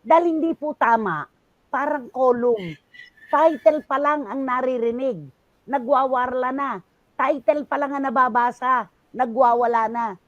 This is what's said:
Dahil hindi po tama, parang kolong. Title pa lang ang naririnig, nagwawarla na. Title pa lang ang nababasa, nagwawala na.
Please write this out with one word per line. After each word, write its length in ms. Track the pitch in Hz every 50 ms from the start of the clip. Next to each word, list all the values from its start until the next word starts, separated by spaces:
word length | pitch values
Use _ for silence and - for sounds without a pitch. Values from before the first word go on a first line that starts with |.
Dahil 320 | _ 220 302 330 349 349 320
hindi 240 | 320 302 330 320 _
po 160 | 285 302 277
tama, 480 | _ - 226 233 233 214 190 165 151 139 _ _ _ _ _ _ _ _ _
parang 400 | - 254 285 294 302 285 240 214
kolong. 640 | _ 254 262 254 247 240 233 247 233 208 185 170 156 - _ _ _ - - - _ _ - -
Title 560 | - 285 311 330 311 - _ 320 311 302 -
pa 80 | _ 277 277
lang 240 | 285 294 302 302 269
ang 160 | 196 220 269
naririnig, 800 | 269 254 247 254 254 254 254 240 226 233 233 247 269 269 226 165 147 135 _ _ _ _ _ _ _ -
nagwawarla 800 | 254 277 240 233 285 254 269 262 262 247 247 254 247 254 254 254
na. 320 | 262 277 277 269 226 185 - _ _ _ _ _ _
Title 480 | - 247 269 302 277 - - 294 302
pa 160 | 262 _ 277 277
lang 160 | 285 277 285
ang 160 | 277 269 240
nababasa, 800 | 226 262 254 247 214 240 240 247 240 - 254 254 254 247 208 - _ _ _ _ -
nagwawala 720 | 214 254 240 220 247 262 240 233 240 240 233 233 226 226
na. 200 | 220 233 233 233 220 185 180 _